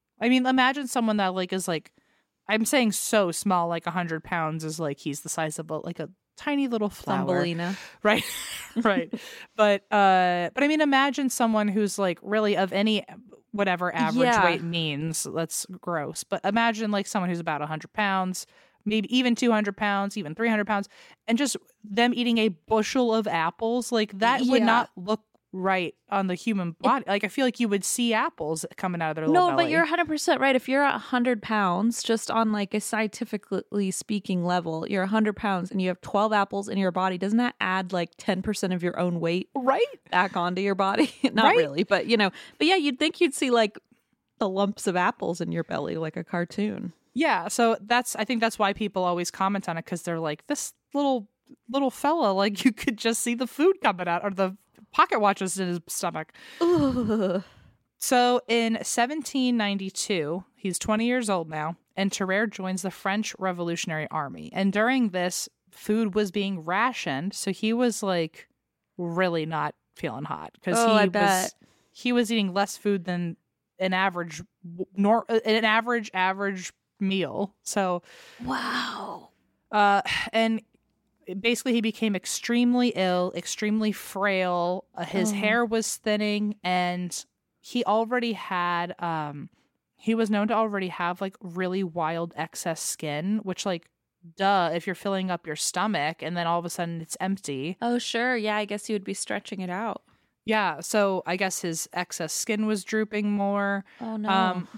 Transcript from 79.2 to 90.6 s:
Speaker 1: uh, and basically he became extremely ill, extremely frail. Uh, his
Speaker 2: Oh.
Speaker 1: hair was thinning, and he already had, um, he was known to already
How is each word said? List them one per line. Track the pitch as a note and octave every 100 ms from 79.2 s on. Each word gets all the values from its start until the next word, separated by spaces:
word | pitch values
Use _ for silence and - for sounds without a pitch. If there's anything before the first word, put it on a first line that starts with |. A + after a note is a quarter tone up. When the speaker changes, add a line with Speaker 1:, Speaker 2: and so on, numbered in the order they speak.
| - _ _ _ -
Speaker 1:
uh, | G#3 G3+ G3+ - - -
and | A3+ A3+ A3 _ _ _ _ _ _ - F#3+
basically | A#3 - C4
he | A#3
became | A3 - A3 F#3
extremely | - - - A#3+ A#3+ B3 B3 -
ill, | F#3 F3+ F3+ F3
extremely | - - G#3+ A3 G#3+
frail. | G3 - G3 G3+ F#3+ F3+ F3+ F3 F#3 -
Uh, | - E3
his | F#3+ G#3+
Speaker 2:
Oh. | G3+
Speaker 1:
hair | G#3+ A#3+ A#3
was | A3+ - -
thinning, | G#3+ G#3 G#3 G#3 G#3 G#3
and | F3+ F3+ F3+ F3+ F3 - - _ _ _
he | - A#3+ G3
already | A3 A3+ B3 A#3
had, | G3 - F3+ F3 F3 F3 -
um, | E3+ D#3+ D3 D3 - _ _ _ _ _
he | - A3+
was | G#3+
known | G#3 G#3+
to |
already | A3